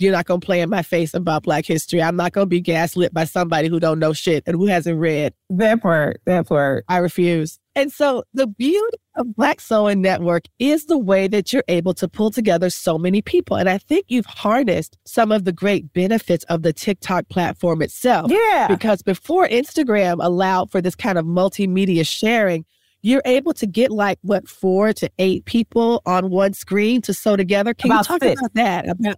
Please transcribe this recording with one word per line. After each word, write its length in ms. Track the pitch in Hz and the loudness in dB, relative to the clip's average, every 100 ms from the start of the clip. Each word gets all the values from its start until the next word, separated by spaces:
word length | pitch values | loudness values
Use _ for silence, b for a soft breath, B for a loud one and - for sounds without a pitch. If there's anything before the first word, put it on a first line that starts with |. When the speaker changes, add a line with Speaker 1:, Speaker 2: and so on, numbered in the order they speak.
Speaker 1:
you're 100 | 190 | 0
not 160 | 180 175 | 0 -2
gonna 140 | 180 | -4
play 220 | - 175 | 0 -2
in 80 | 170 | 0
my 120 | 202 | -2
face 320 | 160 170 160 | -2 -2 -2
about 300 | 180 175 156 | -4 -2 -2
Black 200 | - 151 - | 0 -2 -2
history. 360 | 160 - 175 | -4 -2 -2
I'm 140 | 160 175 | 0 0
not 160 | 175 | -2
gonna 140 | 196 196 | 0 0
be 140 | 180 | 0
gaslit 540 | 175 160 165 180 175 | 0 -2 -2 0 -2
by 80 | 160 | -2
somebody 440 | 160 185 170 160 160 | -4 -2 0 0 0
who 100 | 165 | 0
don't 220 | 165 156 | 0 2
know 120 | 156 | 0
shit 300 | 151 - 151 - | 0 -2 -2 -2
and 100 | 170 | 0
who 100 | 202 | 2
hasn't 320 | 175 160 160 | 0 0 -2
read. 340 | 160 151 143 - - | 0 0 -2 -6 -6
Speaker 2:
That 300 | 185 220 226 | 0 2 2
part, 400 | 190 160 143 - | 2 0 0 -4
that 240 | - 180 - | -2 0 0
part. 360 | 151 139 135 - | 0 2 -2 0
Speaker 1:
I 80 | 180 | 0
refuse. 640 | 175 - 175 165 156 - _ 277 | 0 0 0 0 -4 -10 _ -4
And 160 | 277 | -2
so 320 | - 285 247 - | 0 0 0 -4
the 140 | 262 254 | -2 -2
beauty 480 | 202 262 392 453 453 _ - | -2 0 0 0 -6 _ -8
of 200 | 247 214 | -6 0
Black 240 | 277 - | 0 0
Sewing 400 | - 220 208 202 | 0 2 2 2
Network 420 | 190 185 175 170 - - | 0 0 0 -2 -4 -2
is 280 | 269 311 - | 0 0 0
the 120 | 311 | 0
way 300 | 190 190 190 | 2 2 2
that 240 | 208 180 | 0 0
you're 100 | 262 - | -2 0
able 260 | 175 180 | 0 0
to 140 | 180 185 | -2 -4
pull 220 | - 214 | -2 -2
together 360 | 247 208 170 180 | 0 0 2 0
so 300 | - - 160 | -2 -2 0
many 240 | 175 202 | 0 0
people. 340 | - 359 - - | 0 -2 0 0
And 120 | 185 | 0
I 100 | 196 | 0
think 280 | - 320 - | 0 -2 0
you've 180 | 247 - | -4 -4
harnessed 720 | - 208 240 240 170 - _ | -4 0 2 2 0 -4 _
some 260 | - - 220 | -6 0 2
of 140 | 214 | 2
the 80 | 185 | 0
great 400 | 165 202 196 160 | -2 0 -2 -2
benefits 500 | 180 185 226 - 170 | -2 0 0 0 -2
of 180 | - 170 | -2 -2
the 100 | 165 | -2
TikTok 560 | 156 - 196 - 180 - | -2 -4 -4 -4 -4 -2
platform 520 | 185 170 - 175 160 | -2 -2 -2 -2 0
itself. 520 | 147 - 254 196 175 | -4 -2 0 2 2
Speaker 2:
Yeah. 340 | 392 453 339 214 | 2 2 2 2
Speaker 1:
Because 340 | 185 220 202 | 0 0 0
before 440 | - 180 - 359 359 | 0 -4 0 2 2
Instagram 680 | 233 285 - 262 208 180 175 | 0 -2 -2 0 2 2 2
allowed 520 | 175 180 190 185 202 | 0 0 0 0 0
for 80 | 190 | -2
this 160 | 180 - | -2 -4
kind 200 | 226 175 | -2 -2
of 100 | 160 | 0
multimedia 800 | 175 190 - 190 185 196 165 151 | 0 0 0 -2 0 2 0 0
sharing, 580 | - 220 233 196 165 160 _ _ _ | -2 0 2 0 -2 -8 _ _ _
you're 180 | 214 269 254 | 0 0 2
able 260 | 254 311 | 0 0
to 140 | - 214 | -4 -4
get, 240 | 202 254 | 0 0
like, 280 | 214 202 185 | 2 0 -2
what, 260 | 185 196 - | -2 -2 -4
four 460 | - 190 190 214 | -4 0 2 0
to 160 | - - - | 0 -6 -2
eight 260 | 190 185 | 0 0
people 560 | - 233 220 233 226 233 - | -2 -2 0 0 0 0 0
on 240 | 185 185 | 0 0
one 240 | 180 196 | 0 0
screen 480 | 196 - 196 214 247 | -2 -4 -2 0 0
to 100 | - | -2
sew 240 | 190 220 202 | -2 0 0
together. 380 | 180 202 214 | 2 0 0
Can 160 | 233 247 | -2 2
Speaker 2:
About 80 | 220 | 2
Speaker 1:
you 60 | |
talk 180 | 202 339 | 2 0
Speaker 2:
six. 180 | - 269 | 0 0
Speaker 1:
about 140 | 247 | -2
that? 340 | 220 233 175 - | 0 0 0 -4
About 280 | 185 208 | -4 -4